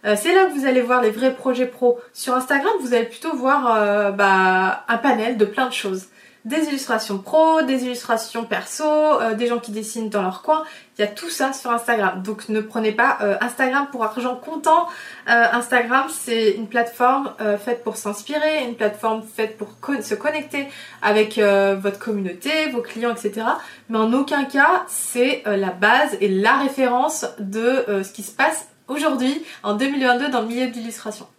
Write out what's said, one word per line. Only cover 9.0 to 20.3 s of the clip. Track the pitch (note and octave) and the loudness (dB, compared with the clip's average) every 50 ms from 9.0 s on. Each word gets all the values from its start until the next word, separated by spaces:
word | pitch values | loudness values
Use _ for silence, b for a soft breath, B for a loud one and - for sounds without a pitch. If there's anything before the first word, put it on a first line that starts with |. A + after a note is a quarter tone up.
| D4+ D4+ D4+ - A3+ A3+ A3 | 4 4 2 2 2 -2 0
des | G#3 A#3+ | 0 0
gens | A#3+ A#3+ A#3 | 0 -2 -2
qui | A#3 A3+ | -4 -6
dessinent | G#3 A3 G#3+ G#3+ - A3+ A3 G#3+ | -8 -8 -8 -8 -8 -6 -6 -2
dans | G3 G3+ | -2 -2
leur | F#3+ F#3 F#3 - | -2 -2 -6 -6
coin. | - - D#4 D#4+ D#4 B B B B B B | 0 0 0 0 0 B B B B B B
Il | - | -2
y | G#3 | -2
a | |
tout | G#3 - - E4+ E4+ | -2 -2 -10 -12 -10
ça | - - C#4 C4+ | -4 -2 -2 -4
sur | C4+ - - B3 | -4 -6 -4 -2
Instagram. | A#3 A#3 A#3 - A#3 A3 G3 F#3 F3+ F#3 | -2 -2 0 0 0 2 2 0 -2 -4
Donc | F#3+ G#3 G#3+ G#3 - - | -8 -8 -8 -10 -6 -4
ne | G#3+ G#3+ | -4 -4
prenez | G#3+ G#3+ - A#3 A3 G#3+ | -4 -4 -4 -2 -2 0
pas, | G#3+ A3+ A#3+ C4+ - - | 2 2 2 2 2 0
euh, | G#3 G3+ G3 - | 0 0 0 0
Instagram | A3 A#3+ - - C4 B3+ C4 C#4+ C#4+ C#4 | -2 -4 0 0 0 2 2 0 -2 -2
pour | - A#3+ A3 | -4 -4 -4
argent | A3 - B3 A#3+ B3+ B3 | -2 -2 -4 -4 -4 -6
comptant. | B3 - D4+ D#4+ D#4+ - D#4+ D#4+ E4+ F4 F4 B B B B B B B - | -6 -8 -10 -10 -2 4 4 4 4 4 0 B B B B B B B 2
Euh, | A#3 A#3 A#3 - | 4 4 4 4
Instagram, | - B3 A#3+ - C4 A#3+ A#3 A#3 B3+ C4+ C#4+ D#4+ | 2 0 0 2 2 2 2 2 2 0 0 0
c'est | - - - - A#3 A3+ A3 G#3+ | -6 -8 -4 -2 0 2 2 2
une | F#3+ A3 A3+ | 2 0 -6
plateforme, | G#3 - A#3 A#3 A#3 - - B3 B3 C4+ C#4 C#4 C4 - - | -2 0 0 0 0 0 2 2 4 4 2 -2 -6 -8 -4
euh, | A3+ G#3 G#3 G3+ | -2 -2 -2 -2
faite | - B3 A#3+ A#3+ - | -2 -4 -4 -4 -4
pour | A3 G#3 - | -8 -8 -6
s'inspirer, | - G#3 G#3 - - - D4 D4+ D4+ D#4 D#4 D4+ C4 | -6 -6 -8 -8 -8 -6 -2 0 0 2 0 0 -2
une | A#3+ A#3 | -4 -4
plateforme | - A3 G#3 G#3 - - A3+ A3 A3+ | -2 -2 -2 -2 -2 -2 -2 -2 -2
faite | A3 - - - A3 G#3+ - - | -6 -10 -4 -4 -4 -4 -4 -10
pour | G#3 G#3 - _ | -12 -12 -12 _
co-, | - - C#4 B3 | -4 -4 -4 -4
se | G#3 - G#3+ | -2 -4 -6
connecter | G3+ - D4 | -2 -2 -2